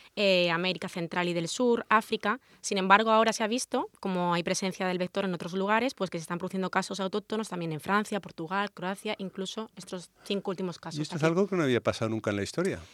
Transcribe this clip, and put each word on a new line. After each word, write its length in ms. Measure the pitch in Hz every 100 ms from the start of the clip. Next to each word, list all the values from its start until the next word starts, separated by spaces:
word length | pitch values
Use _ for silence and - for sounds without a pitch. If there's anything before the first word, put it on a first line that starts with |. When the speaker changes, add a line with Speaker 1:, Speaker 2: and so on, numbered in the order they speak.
| - -
Speaker 1:
eh, 340 | 202 185 175
América 400 | 165 185 175 185
Central 380 | 185 165 180 175
y 40 |
del 140 | 175 165
Sur, 380 | - 247 233 -
África. 520 | 214 - 214 208 240 _ -
Sin 160 | - 202
embargo, 340 | 185 202 220
ahora 200 | 220 226
se 120 | -
ha 40 | 214
visto, 420 | 247 - 240 415 _
como 340 | 196 180 175
hay 80 | 170
presencia 440 | 175 185 190 180 185
del 100 | 180
vector 260 | 180 196 196
en 80 |
otros 200 | 170 175
lugares, 400 | 190 196 220 247
pues 160 | - 185
que 80 | 170
se 60 |
están 160 | 160 175
produciendo 300 | 180 190 185
casos 280 | 190 - 190
autóctonos 480 | 190 208 - 220 214
también 240 | 175 165
en 80 | 151
Francia, 400 | - 202 214 202
Portugal, 520 | 175 - 160 190 202
Croacia, 440 | - 180 196 214 208
incluso 520 | 190 - 190 - 220 -
estos 360 | - 185 170 _
cinco 280 | - 202 196
últimos 280 | 175 185 165
casos 200 | 165 147
Speaker 2:
¿Y 40 |
esto 120 | 151 170
es 80 |
Speaker 1:
aquí. 60 | 156
Speaker 2:
algo 180 | 170 202
que 80 | 185
no 80 |
había 180 | 139 117
pasado 280 | 113 - 113
nunca 220 | 110 107
en 60 | 101
la 60 |
historia? 360 | 98 - 185 87 80